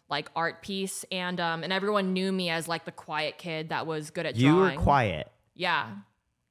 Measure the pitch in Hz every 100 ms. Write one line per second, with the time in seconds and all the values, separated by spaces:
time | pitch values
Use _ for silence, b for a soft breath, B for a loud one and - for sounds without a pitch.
0 | b 143 156 - 165 - - 190 190 -
1 | - 185 180 175 170 165 156 190 196 208
2 | 190 185 190 190 175 165 160 165 - -
3 | - 151 151 - 170 160 160 147 151 156
4 | 151 175 156 117 135 170 190 139 147 139
5 | 110 78 - _ _ - 175 156 113 202
6 | 202 _ _ _ _